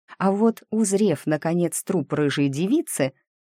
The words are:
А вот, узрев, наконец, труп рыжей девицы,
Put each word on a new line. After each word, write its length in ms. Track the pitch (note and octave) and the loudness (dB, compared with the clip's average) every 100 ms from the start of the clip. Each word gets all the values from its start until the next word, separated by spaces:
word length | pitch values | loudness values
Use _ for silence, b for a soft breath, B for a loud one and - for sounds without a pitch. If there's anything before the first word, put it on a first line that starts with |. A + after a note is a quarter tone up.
| - B | -18 B
А 140 | F#3+ | 0
вот, 320 | G3 A3+ A3+ - | 2 2 0 -4
узрев, 560 | G#3+ G#3+ G3 G#3 D3 - | -2 0 2 2 0 -2
наконец, 580 | D3+ E3 F3 E3+ - | -2 0 0 0 -2
труп 300 | - F#3 C#3+ | -4 -4 -2
рыжей 360 | D3 D3 C#3 C#3+ | 0 0 2 0
девицы, 640 | C3+ F#3 D4+ - - C3+ - _ _ | 0 0 0 -2 -4 -4 -6 _ _